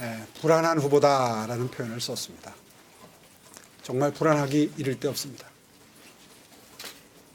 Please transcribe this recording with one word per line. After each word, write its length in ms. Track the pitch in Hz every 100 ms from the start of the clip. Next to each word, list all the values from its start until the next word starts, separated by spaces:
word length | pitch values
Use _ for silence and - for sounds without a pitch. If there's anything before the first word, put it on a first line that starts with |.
에, 180 | 120 113 110 -
불안한 380 | 160 160 165 160
후보다라는 920 | 139 143 143 139 123 110 110 120 123
표현을 300 | - 117 120
썼습니다. 540 | - 117 - 85 - - - - - - - - - - - - - -
정말 280 | - 127 143
불안하기 600 | 143 156 147 139 147 147 147
이를 220 | 135 120
데 80 | 143
없습니다. 400 | 117 143 120 - - _ - - - - - - - - - - - - - - - -